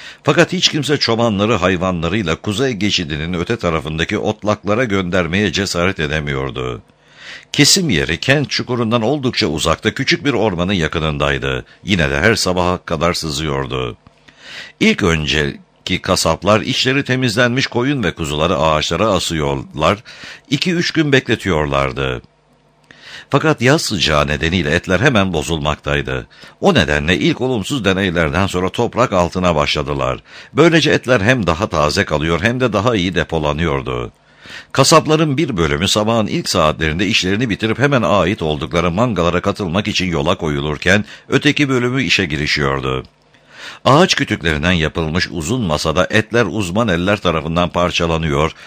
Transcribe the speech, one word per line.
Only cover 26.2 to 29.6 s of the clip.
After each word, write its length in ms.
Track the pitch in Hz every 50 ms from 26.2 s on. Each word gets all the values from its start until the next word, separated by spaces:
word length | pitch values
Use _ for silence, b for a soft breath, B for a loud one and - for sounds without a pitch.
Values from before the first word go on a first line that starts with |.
| 58 B B B B B B B
O 120 | - 190 196
nedenle 440 | 131 82 69 73 73 73 80 92 -
ilk 240 | - 165 147 -
olumsuz 440 | 120 131 127 113 92 - 143 139 101
deneylerden 640 | 98 95 92 98 95 82 87 82 76 69 87 98 92
sonra 220 | - 90 90 95
toprak 440 | - - 120 101 - 95 120 117 98
altına 420 | 90 87 82 - 92 90 90 85
başladılar. 680 | 73